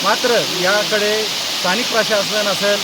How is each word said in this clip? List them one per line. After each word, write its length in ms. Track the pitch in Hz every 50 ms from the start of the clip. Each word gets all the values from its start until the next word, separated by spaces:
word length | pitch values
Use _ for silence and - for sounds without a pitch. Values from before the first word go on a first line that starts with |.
| -
मात्र 260 | 190 220 240 - 247 240 214 151 131 - 180
याकडे 640 | 180 185 202 208 208 165 208 214 208 208 214 214 220 202 - - - - - -
स्थानिक 320 | - 185 180 214 247 -
प्रशासन 560 | 233 226 208 - 220 202 196 - 196 214 208 202
असेल 320 | 190 - 196 202 202 208